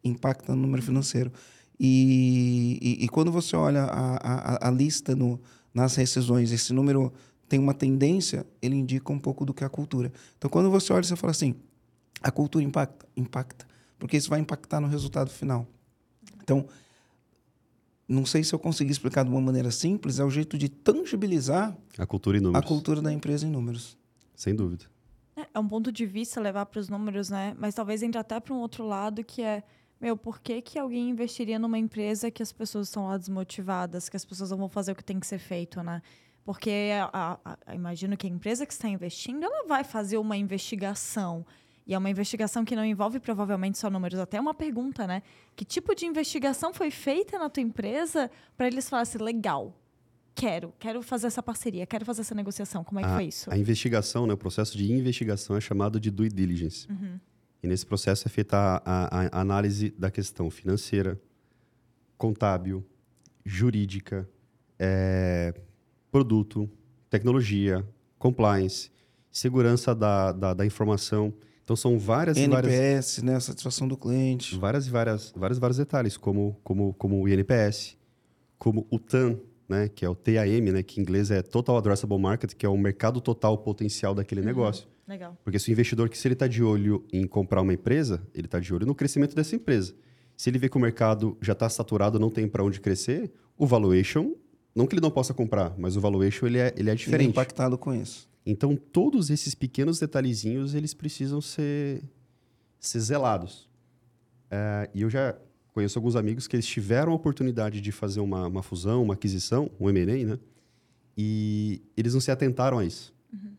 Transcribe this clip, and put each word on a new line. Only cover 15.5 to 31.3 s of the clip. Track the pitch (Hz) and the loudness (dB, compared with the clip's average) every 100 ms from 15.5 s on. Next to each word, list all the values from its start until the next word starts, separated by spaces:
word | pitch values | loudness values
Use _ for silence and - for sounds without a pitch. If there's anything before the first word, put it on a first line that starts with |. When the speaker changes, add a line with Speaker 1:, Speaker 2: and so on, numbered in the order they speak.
| 123 120 _ _ _ _ _ - - | -2 -4 _ _ _ _ _ -20 -18
Speaker 1:
Então, | - 135 - - _ _ _ _ _ _ _ _ _ _ _ _ _ | 0 2 2 -12 _ _ _ _ _ _ _ _ _ _ _ _ _
não | 131 131 | 0 2
sei | 156 | 0
se | 156 | 0
eu | 165 | -2
consegui | 165 160 139 | -2 0 0
explicar | 143 127 139 | 0 0 0
de | 131 | 2
uma | 131 | 2
maneira | 131 131 123 | 2 2 0
simples, | 113 165 165 143 131 | -2 0 0 -2 0
é | |
o | 139 | 0
jeito | 135 156 151 | 0 -2 -2
de | 143 | -4
tangibilizar | - - 254 359 214 202 170 127 160 214 175 - - | 0 2 4 2 -2 0 0 0 0 -2 -6 -18 -8
Speaker 2:
A | 92 | -4
cultura | 98 - 104 | -2 2 2
em | |
números. | 95 87 - | 4 2 2
Speaker 1:
a | |
cultura | 151 160 151 | -2 0 -2
da | 151 | 0
empresa | 151 151 147 156 | -4 -2 -2 -2
em | |
números. | 147 120 117 - - _ _ _ _ | -2 -4 -6 -12 -20 _ _ _ _
Speaker 2:
Sem | - 104 | -2 0
dúvida. | 92 87 - _ _ - _ - | -2 -4 -12 _ _ -20 _ -16
Speaker 3:
É, | 302 | -10
é | - | -4
um | 214 | -2
ponto | 214 226 | -2 -4
de | 220 220 | -4 -6
vista | 196 233 - | -6 -8 -6
levar | 208 196 202 | -4 -4 -6
pros | 214 190 | -8 -8
números, | 202 214 202 190 | -6 -6 -6 -6
né? | 196 196 - | -4 -6 -6
Mas | 208 | -6
talvez | 202 202 214 | -4 -4 -2
entre | 233 233 | -2 -4
até | 220 226 | -6 -8
pra | 226 | -6
um | 262 | -6
outro | 233 - 220 | -6 -8 -6
lado, | 196 208 214 | -4 -4 -6
que | 226 - | -10 -6
é, | 226 208 208 _ _ _ | -4 -4 -8 _ _ _
meu, | 233 220 | -6 -4
por | 233 226 | -6 -12
que | - 233 | -8 -8
que | 240 311 | -8 -8
alguém | 269 240 240 | -6 -4 -4
investiria | 240 233 | -2 -4